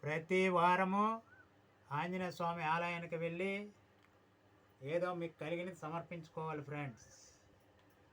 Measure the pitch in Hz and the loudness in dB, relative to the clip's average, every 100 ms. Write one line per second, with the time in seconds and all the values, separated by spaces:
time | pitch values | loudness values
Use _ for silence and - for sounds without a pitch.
0 | 139 156 160 185 190 175 175 180 190 196 | -2 -4 2 4 6 6 6 6 4 4
1 | 214 226 - - - _ _ _ - 143 | 2 0 -8 -20 -20 _ _ _ -6 -4
2 | 175 185 180 170 170 170 156 165 175 170 | -2 -2 -4 -2 -2 -2 0 0 0 -4
3 | 170 170 165 170 190 196 208 - - _ | -4 -2 -2 -2 -2 -2 -6 -14 -20 _
4 | _ _ _ _ _ - _ _ 135 165 | _ _ _ _ _ -20 _ _ -2 0
5 | 180 175 170 - 151 170 180 170 156 165 | 0 -2 -4 -6 -6 -4 -6 -8 -8 -8
6 | 165 170 160 - 160 151 139 147 143 113 | -8 -12 -10 -8 -6 -6 -6 -6 -6 -8
7 | - - - - - - _ _ - _ | -18 -20 -20 -20 -20 -20 _ _ -20 _
8 | - | -20